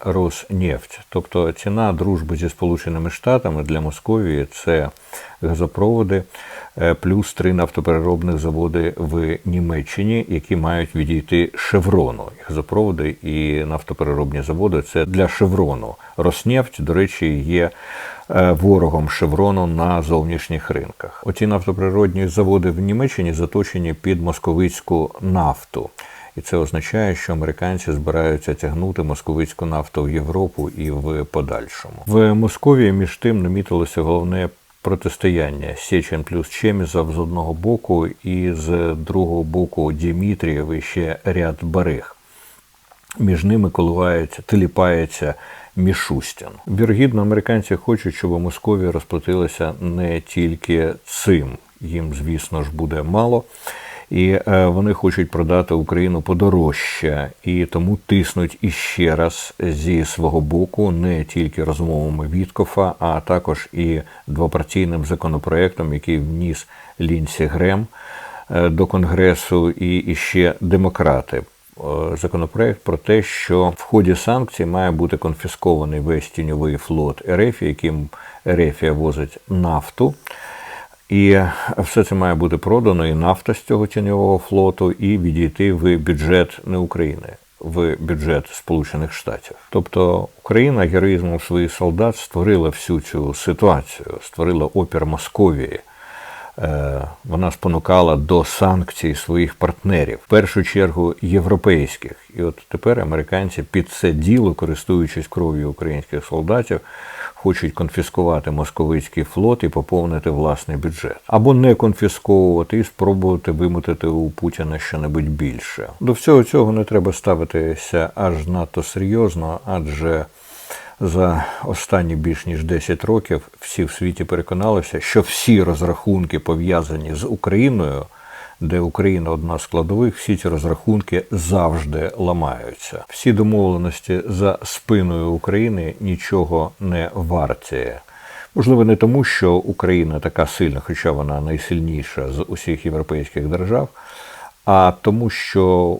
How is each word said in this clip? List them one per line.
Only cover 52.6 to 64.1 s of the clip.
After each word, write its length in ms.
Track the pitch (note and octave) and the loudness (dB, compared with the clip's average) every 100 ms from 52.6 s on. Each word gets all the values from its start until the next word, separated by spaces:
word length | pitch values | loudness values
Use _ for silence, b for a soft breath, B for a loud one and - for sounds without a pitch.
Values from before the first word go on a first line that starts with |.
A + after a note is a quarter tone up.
ж, 60 | D2 | -6
буде 300 | D#2 D#2+ D#2 | -4 -4 -4
мало. 400 | D2+ G2+ A#2+ A#2 - B B B B B B | 0 2 2 0 -2 B B B B B B
І, 300 | F2+ F#2 F#2+ - | 2 4 2 4
е, 180 | F#2+ F2+ | 4 4
вони 280 | F#2 G#2 | 4 2
хочуть 380 | F#2+ F#2+ F#2+ E2+ | 2 0 0 -2
продати 420 | E2+ E2 F2+ F2+ | 0 2 2 2
Україну 480 | E2 D#2 F2 F2+ E2+ | 0 0 0 2 0
подорожче, 1120 | D2+ F2 G2+ F#2 D#2 C#2+ - - D#2 D2 C2+ - | 0 2 4 4 2 0 -6 -4 -2 -2 -4 -8
і 220 | F#2 F2+ E2+ | -2 -2 0
тому 320 | E2+ F2+ G2+ - | 0 0 0 2
тиснуть 520 | G2 E2+ F2+ E2+ - | 2 2 -2 -4 -2
іще 540 | G2 - - - E2+ D#2 | -4 -4 -6 0 2 2
раз 380 | E2 - - - | 0 -2 -12 -6
зі 460 | F2+ D2 E2 E2 D#2+ | -4 -2 0 0 0
свого 360 | - D#2+ D#2 | -2 0 0
боку 500 | D2+ E2 F#2 - G#2 | 0 0 0 0 0
не 320 | E2+ F2+ E2 | 2 0 -2
тільки 400 | D2+ F2 D3+ - | -2 -2 -2 -2
розмовами 640 | D#2 D#2+ E2 D#2 D2+ D2+ D2+ | -2 -2 -2 0 -2 -2 -2
Віткофа, 640 | F2+ F#2+ - G2+ - F#2+ - | -2 -2 -2 -2 0 0 0
а 200 | E2+ D#2+ | -2 -2
також 500 | - F2+ - D#2 - | 0 0 0 -6 -6
і 280 | E2+ E2 D#2 - | -2 0 -2 -6